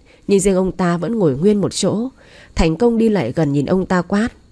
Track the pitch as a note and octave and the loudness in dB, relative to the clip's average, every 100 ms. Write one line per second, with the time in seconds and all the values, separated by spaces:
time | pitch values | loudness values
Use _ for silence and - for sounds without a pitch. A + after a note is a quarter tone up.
0 | _ _ - G3 G3 F#3 F#3+ - F3+ F3 | _ _ 0 2 2 0 0 -2 -2 -2
1 | E3 A#3 E3 C3 G3 G#3 D#3 - F#3+ F#3+ | -2 0 0 2 2 2 -2 -2 -2 -2
2 | B3+ - - - - - E3+ E3 A#3+ A3+ | -6 -12 -20 -20 -6 0 0 2 0 2
3 | A3+ G3+ A#2 E3+ D3 C#3+ C3+ F#3 F3+ F3+ | 2 0 -2 -2 0 0 0 0 0 -2
4 | F3 G3+ A#3 - _ | 0 -2 -2 -8 _